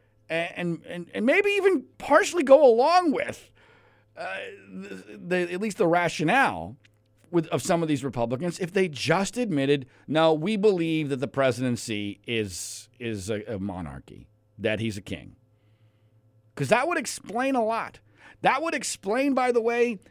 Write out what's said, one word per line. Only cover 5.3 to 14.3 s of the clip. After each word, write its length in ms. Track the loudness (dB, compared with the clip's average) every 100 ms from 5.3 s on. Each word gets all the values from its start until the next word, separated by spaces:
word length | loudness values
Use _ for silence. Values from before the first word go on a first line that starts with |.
| 0 0
at 80 | -2
least 160 | -4 0
the 100 | 2
rationale 880 | 4 2 0 2 4 2 0 -8 -14 _ _ _ _ _
with, 160 | -2 0
of 140 | -2
some 200 | 0 0
of 60 | 0
these 160 | -2
Republicans 560 | -2 -4 -2 -2 -4 -6
if 140 | -4
they 160 | -2 -2
just 480 | -2 0 0 0 -4
admitted, 480 | -2 0 2 0 -2 _ -4
"No, 280 | 2 4
we 240 | 4 0 2
believe 500 | 4 4 2 0 -2
that 140 | -2
the 60 | -2
presidency 880 | 2 2 2 0 -2 -4 -4 -6 -8 -4
is, 600 | -2 -2 -6 -12 -14 -18 -12
is 300 | -8 -6 -4
a, 120 | -6 -6 -6
a 20 |
monarchy, 680 | -6 -6 -10 -12 -16 -20 -20